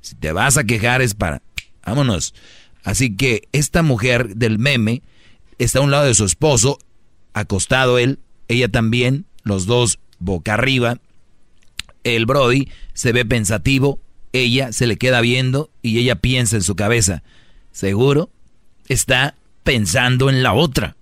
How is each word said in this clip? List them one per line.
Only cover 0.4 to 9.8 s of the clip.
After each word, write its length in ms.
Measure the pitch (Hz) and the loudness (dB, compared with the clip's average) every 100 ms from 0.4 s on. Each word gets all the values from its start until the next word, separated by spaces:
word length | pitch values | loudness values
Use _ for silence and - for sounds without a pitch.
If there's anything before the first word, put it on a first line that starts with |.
| 131 156 | 0 0
a 60 | |
quejar 400 | 110 113 120 127 | 0 0 0 0
es 120 | 123 | 0
para... 280 | 104 95 67 - - - - | -2 -4 -6 -10 -18 -18 -16
Vámonos. 480 | - 127 135 92 - - - - - - | -6 -2 0 0 -4 -12 -20 -20 -20 -16
Así 320 | - - 131 95 | -8 -2 -2 0
que 320 | 131 110 - | 0 -2 -2
esta 320 | - 147 175 | -4 0 0
mujer 540 | 165 120 127 120 117 107 | 2 0 0 0 -2 -2
del 240 | 117 107 | -2 0
meme 420 | 131 131 107 120 - - - - - - | 0 0 0 -2 -8 -20 -20 -20 -20 -4
está 220 | 120 131 | -2 2
a 20 | |
un 80 | 139 | 2
lado 140 | 139 | 2
de 100 | 143 | 2
su 100 | 113 | 2
esposo, 540 | 101 - 156 127 - - - - - - - | 0 0 2 2 0 -2 -10 -20 -20 -20 -12
acostado 640 | 107 107 98 - 131 131 123 | -10 -4 -4 0 0 2 2
él, 220 | 123 139 - - - | 2 -2 -12 -20 -4
ella 220 | 120 120 | 0 0
también, 580 | 123 113 120 123 139 - - | 0 2 2 2 0 -6 -10
los 240 | - 98 90 | -4 -4 0
dos 320 | 123 | 2